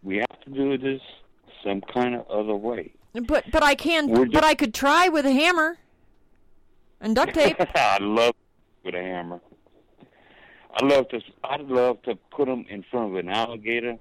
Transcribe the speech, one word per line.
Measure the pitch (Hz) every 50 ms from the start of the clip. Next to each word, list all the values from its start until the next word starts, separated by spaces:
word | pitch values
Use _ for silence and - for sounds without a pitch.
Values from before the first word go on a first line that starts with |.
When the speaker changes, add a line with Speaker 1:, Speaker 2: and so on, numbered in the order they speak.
| _
Speaker 1:
We | 95 95 104
have | 113 - - - -
to | 139
do | 139 135 139 139 139 131
this | 131 135 135 131 - - - - - _ _ _ _ _ - - -
some | 101 98 98
kind | 98 - - 123 123 123 120
of | 117 - -
other | - 104 107 107 107
way. | 101 104 113 120 107 85 - - _ _ _ _
Speaker 2:
But, | 226 247 233 302 277 - -
but | - - 294
I | 294 277
can, | - - 294 339 320 294 285
Speaker 1:
We're | 226 233 262
Speaker 2:
but | 247
Speaker 1:
just | 226 302 311
Speaker 2:
I | 311 302
could | 302 302 233 214
try | - - 277 294 330 359 370
with | 311 311 277
a | 277
hammer | 269 254 302 339 359 339 311 320 339 - _ _ _ _ _ _ _ _ _ _ _ _ _ _ - _ _ _ _ _ _ _ _ _
and | - 208 226
duct | 233 294 359 -
tape. | 330 294 - 311 -
Speaker 1:
<laughs> | 180 - -
I | 165 131 107 98 101
love | 98 101 107 113 117 120 120 _ _ _ _ _ _ _ _ _ _
with | 95 87
a | 90
hammer. | 90 92 92 90 87 87 87 87 _ _ - _ _ _ _ _ _ _ _ _ - _ _ _ _ _ _ - - - - - _ _ -
I | - 123
love | 139 143 139 127 -
to, | - 117 107 - - _ -
I'd | - 135 147 147 139
love | 131 123 123 127 120 110 _
to | - 113 95 _ _
put | - - 147 131
'em | 131 123 104 -
in | 95 101 92 _
front | - 123 113 104
of | 92 95
an | 87 87
alligator | 95 107 117 113 117 113 104 110 117 120 113 120 117 113